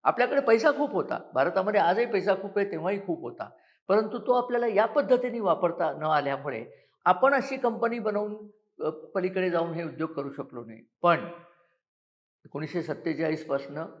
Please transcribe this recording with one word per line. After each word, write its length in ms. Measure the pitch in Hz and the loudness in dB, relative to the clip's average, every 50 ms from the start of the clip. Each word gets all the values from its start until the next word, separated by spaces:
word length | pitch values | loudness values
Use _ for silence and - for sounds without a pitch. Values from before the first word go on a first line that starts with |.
| - | 2
आपल्याकडे 360 | 143 - 226 247 247 - 277 | 0 2 2 0 2 2 2
पैसा 300 | 277 233 226 226 226 302 | 6 6 6 6 6 2
खूप 220 | 277 262 294 - | 2 2 -2 0
होता, 380 | - 180 - - 117 117 - - - | 0 -2 -2 -2 -4 -6 -8 -4 0
भारतामध्ये 460 | 127 139 175 180 190 190 208 208 202 | 2 2 2 2 0 0 2 2 4
आजही 260 | 165 170 190 214 240 | 4 4 2 2 0
पैसा 280 | - 208 190 165 208 190 | 0 0 0 2 0 0
खूप 240 | 190 196 202 185 208 | 0 -2 -4 -2 -2
आहे, 120 | 196 196 | -2 -2
तेव्हाही 360 | 185 156 160 185 202 196 196 | -4 -4 -4 -4 -4 -4 -4
खूप 140 | 185 165 - | -6 -6 -6
होता, 300 | - 120 120 - 110 - - _ _ _ _ _ _ - | -6 -12 -10 -10 -12 -14 -14 _ _ _ _ _ _ 2
परंतु 300 | 190 214 220 214 - 233 | 2 2 2 0 -6 -6
तो 140 | - - | 0 2
आपल्याला 340 | 247 247 240 247 240 240 240 | 2 2 2 0 -2 0 0
या 200 | 233 202 190 220 | 2 2 2 2
पद्धतीने 540 | 226 - 294 277 196 254 247 247 247 220 233 | 4 2 0 4 4 2 2 2 -2 -4 -2
वापरता 520 | 208 185 160 - 185 170 170 - 170 156 | 2 2 2 2 2 -2 0 0 -2 -2
न 100 | 139 147 | -2 -2
आल्यामुळे 640 | 151 156 156 147 139 139 139 139 135 147 127 113 120 - - _ _ _ _ _ _ | 0 2 2 2 2 0 -4 -4 -4 -8 -8 -8 -10 -12 -18 _ _ _ _ _ _
आपण 300 | - - 262 254 269 277 | 2 4 6 6 4 4
अशी 220 | 269 - - 262 | 4 0 -2 -4
कंपनी 420 | 262 254 233 220 196 233 226 233 240 | -2 -2 -2 0 0 -2 -2 -2 -2
बनवून, 480 | 208 214 202 208 214 208 208 214 214 - _ _ _ _ _ - - | -4 -2 -2 -2 -4 -4 -8 -10 -14 -18 _ _ _ _ _ -6 -4
अ, 40 | 151 | -4
पलीकडे 600 | 156 - - - - 196 180 185 185 190 185 180 | -4 -6 -18 -6 -4 -2 -2 0 0 0 0 2
जाऊन 200 | 170 165 170 170 | 2 0 0 -2
हे 140 | 160 165 170 | -4 -6 -6
उद्योग 280 | 156 131 139 160 156 | -8 -4 -4 -6 -4
करू 180 | - 147 139 139 | -4 -6 -8 -6
शकलो 340 | 139 - 131 - - 120 117 | -8 -10 -10 -10 -10 -12 -12
नाही. 160 | 110 113 113 - _ _ _ | -12 -16 -18 -20 _ _ _
पण 260 | - 175 170 139 104 95 85 85 - _ _ _ _ _ _ _ _ _ _ _ _ _ _ _ _ _ _ _ _ | 4 4 4 4 0 -10 -14 -16 -20 _ _ _ _ _ _ _ _ _ _ _ _ _ _ _ _ _ _ _ _
एकोणीसशे 380 | - - 147 156 151 - 175 | -12 -10 -10 -10 -6 -6 -6
सत्तेचाळीस 640 | 151 156 147 - - 170 151 139 165 156 160 156 - | -4 -4 -8 -6 -4 -6 -4 -2 -2 -2 -2 -4 -4
पासनं 400 | - 139 139 - - 143 151 165 175 - - | -4 -4 -4 -4 -6 -10 -10 -10 -10 -14 -20